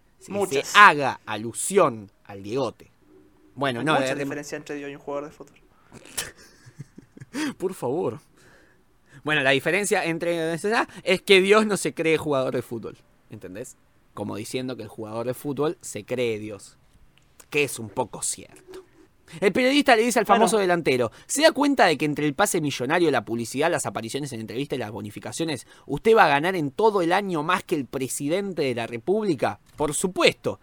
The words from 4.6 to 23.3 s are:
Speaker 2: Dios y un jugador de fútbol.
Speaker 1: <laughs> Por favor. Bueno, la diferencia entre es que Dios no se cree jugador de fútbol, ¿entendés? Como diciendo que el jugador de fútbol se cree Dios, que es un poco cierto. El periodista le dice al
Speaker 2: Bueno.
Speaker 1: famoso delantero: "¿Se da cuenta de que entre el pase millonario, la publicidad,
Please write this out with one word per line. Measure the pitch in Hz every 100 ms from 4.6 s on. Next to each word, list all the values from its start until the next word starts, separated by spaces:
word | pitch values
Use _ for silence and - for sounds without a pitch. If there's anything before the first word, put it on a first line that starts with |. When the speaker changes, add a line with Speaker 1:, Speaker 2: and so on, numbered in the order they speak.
| 147 147
Speaker 2:
Dios | 143
y | 139
un |
jugador | - 143 147
de | -
fútbol. | 143 _ _ _ _ - - - - - - _ - - - - - - - 254 302
Speaker 1:
<laughs> | -
Por | 190
favor. | 190 127 156 185 110 - _ - - _ _ _ _ _ 139
Bueno, | 143 151
la | 135
diferencia | 139 160 180 202 190 165
entre | 165 170 170 160
es | 165 208 233 320 - - 180
que | - 196
Dios | 190 214 214
no | 190
se | 165
cree | - 160 156
jugador | 151 143 131
de | 131
fútbol, | - 113 - - _ _ _
¿entendés? | 107 90 92 131 - _ _ _
Como | - 104 101
diciendo | 113 127 127 120
que |
el | 107
jugador | - 107 113 117
de |
fútbol | 127 147 135 147 143
se | - 104
cree | 101 127 123 107
Dios, | 107 101 - - _ _ - _ _ - -
que | 147
es | 139 -
un | 107
poco | - 120 82
cierto. | - - - - - - - _ _ _ _ 160
El | 196
periodista | 233 254 285 269 226
le |
dice | 240 233
al | 208
Speaker 2:
Bueno. | 202
Speaker 1:
famoso | 220 214
delantero: | 190 175 147 127 117 - -
"¿Se | -
da | 320
cuenta | 311 285 269 202
de | 156
que | 151
entre | 147 147
el | 139
pase | 208 190
millonario, | 151 - 127 170 165
la | 127
publicidad, | 107